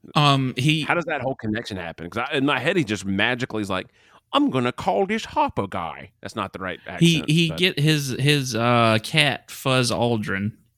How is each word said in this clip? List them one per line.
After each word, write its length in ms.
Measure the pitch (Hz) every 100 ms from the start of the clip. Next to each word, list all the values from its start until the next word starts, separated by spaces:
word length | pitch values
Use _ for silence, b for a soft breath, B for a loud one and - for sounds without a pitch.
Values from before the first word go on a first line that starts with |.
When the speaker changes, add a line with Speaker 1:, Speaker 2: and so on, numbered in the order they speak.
| -
Speaker 1:
Um, 400 | 123 143 139 131 123
he 260 | 143 156
Speaker 2:
How 120 | 139
does 100 | 165 170
that 140 | 147
whole 140 | 127
connection 420 | 131 110 110 117 98
happen? 320 | 85 78 85
'Cause 180 | 113 135
I, 60 | 147
in 100 | 139
my 120 | 135
head, 180 | 139 185
he 80 |
just 200 | 107 104
magically 560 | 98 98 113 123 110 110
is 60 | 101
like, 180 | 95 - b b b _
"I'm 180 | 269 285
gonna 220 | - 123
call 340 | - - 190 190
this 180 | 220
Harper 420 | - 311 285 - 101
guy." 460 | 95 82 67 - _
That's 140 | 98 -
not 160 | 90
the 80 | 87
right 180 | 92 82 - 175
Speaker 1:
He, 160 | 170 165
Speaker 2:
accent, 120 | -
Speaker 1:
he 180 | 160 165
Speaker 2:
but 80 | -
Speaker 1:
get 200 | 180 -
his, 320 | 151 151 139 120
his, 360 | 139 147 127
uh, 440 | 113 120 120 113 110
cat, 480 | - 160 147 117 -
Fuzz 400 | - 139 127 120
Aldrin, 640 | 92 120 113 104 95 101 - _